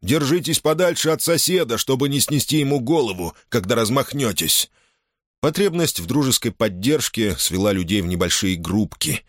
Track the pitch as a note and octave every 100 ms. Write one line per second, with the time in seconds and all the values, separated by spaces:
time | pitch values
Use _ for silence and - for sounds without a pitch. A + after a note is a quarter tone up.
0 | F2 D3+ C#3 F3 D#3 E3 D3+ D#3 F3+ D3+
1 | D#3+ D#3 - E3 - F3+ D3 A2+ - C3
2 | C#3+ C#3 - D3+ - D3+ C#3 C#3 A#2 E3
3 | A#2+ F2+ E2+ - _ A#2+ F#2 A#2 A2 C3+
4 | B2+ C#3+ B2 F2+ - - - _ _ _
5 | _ _ _ _ C#3+ D#3 G3+ E3+ D#3 -
6 | E2+ C3+ C3+ A#2 A#2 - A2 F2+ G#2+ D3+
7 | - - G#2+ F2 - F#2 G2+ G2 E2+ G#2
8 | F2 F2+ F2+ - G2 F2+ E2+ G2 G2+ -
9 | D3+ B2+